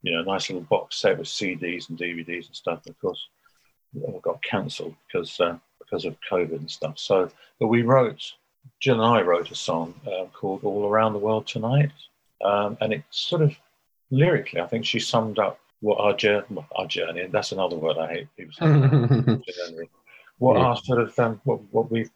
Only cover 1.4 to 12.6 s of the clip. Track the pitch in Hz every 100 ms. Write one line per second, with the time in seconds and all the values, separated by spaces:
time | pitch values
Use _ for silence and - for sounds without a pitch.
1.4 | 101 82 87 87 - 82 87 85 82 87
2.4 | 82 - - 80 - 82 95 87 - _
3.4 | _ _ _ _ _ - - 92 - -
4.4 | - 101 95 - 82 - _ 90 82 -
5.4 | 87 85 _ _ - 90 85 78 - 92
6.4 | 82 80 76 - 78 76 - 95 87 _
7.4 | _ _ 110 120 117 131 120 - - -
8.4 | _ _ - _ 135 117 113 117 87 87
9.4 | 82 - - 82 82 87 - 92 90 -
10.4 | 98 95 104 98 104 107 110 104 104 110
11.4 | 104 - 113 139 147 - - _ _ _
12.4 | 101 101